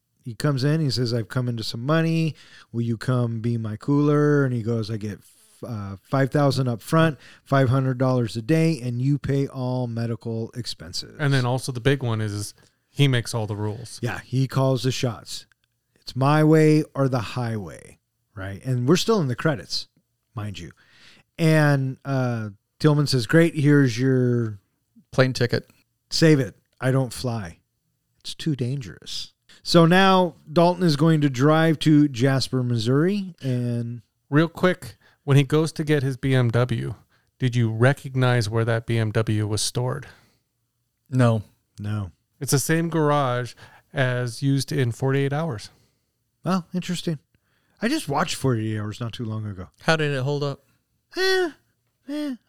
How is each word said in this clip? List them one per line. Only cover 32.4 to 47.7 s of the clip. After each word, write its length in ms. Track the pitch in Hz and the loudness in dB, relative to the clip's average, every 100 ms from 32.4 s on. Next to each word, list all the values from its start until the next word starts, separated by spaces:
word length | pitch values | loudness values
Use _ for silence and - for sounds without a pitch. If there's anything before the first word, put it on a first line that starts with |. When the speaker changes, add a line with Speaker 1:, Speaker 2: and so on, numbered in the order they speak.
| - 131 | -2 -2
Speaker 1:
Missouri, 720 | 123 120 110 139 175 202 190 - | -2 -2 0 2 2 -2 -6 -8
and 600 | 131 123 120 120 117 120 - _ _ | -6 -4 -4 -4 -6 -10 -16 _ _
Speaker 2:
Real 200 | 143 165 | 2 2
quick, 480 | - - 247 - - _ _ | 2 0 0 -8 -20 _ _
when 140 | 143 139 | 2 4
he 60 | |
goes 280 | 131 151 160 | 4 2 0
to 120 | - 151 | -2 0
get 180 | 147 | 0
his 140 | 135 127 | 0 -4
B 180 | 135 131 | 0 2
M 140 | 120 | 2
W, 440 | 117 - 117 135 - _ _ _ _ | 2 0 -2 -6 -10 _ _ _ _
did 160 | 127 123 | -2 0
you 160 | 113 | 0
recognize 800 | 110 127 - 135 131 127 123 101 | 4 2 2 -4 0 2 2 0
where 160 | 113 113 | 0 0
that 200 | 113 117 | -2 -2
B 120 | 113 | -2
M 140 | 110 | 0
W 360 | 113 110 107 104 | 0 0 0 -2
was 140 | 107 | -2
stored? 460 | - 127 123 131 - - _ _ _ _ _ _ _ _ _ | -2 -4 -4 -6 -10 -20 _ _ _ _ _ _ _ _ _
Speaker 3:
No. 340 | 131 120 113 - _ _ - | 2 4 2 -4 _ _ -12
Speaker 1:
No. 320 | 104 107 92 - _ _ | -6 -6 -8 -14 _ _
Speaker 2:
It's 120 | 135 | -2
the 80 | 139 | -2
same 300 | - 165 165 | 0 0 0
garage 640 | 160 147 147 131 123 120 - - - _ | 0 2 2 0 -2 -6 -12 -20 -20 _
as 480 | 143 127 123 123 - | -2 -2 -2 -4 -2
used 300 | 139 139 - | 0 0 -2
in 200 | 147 117 | -2 -2
forty-eight 420 | - 135 135 139 | -2 -2 0 -2
Hours. 360 | 143 165 107 - _ _ _ _ _ _ _ | -2 -4 -8 -12 _ _ _ _ _ _ _
Speaker 1:
Well, 240 | - 190 - | -4 -4 -4
interesting. 460 | 180 - 170 175 151 _ _ _ _ _ | -8 -6 -6 -6 -8 _ _ _ _ _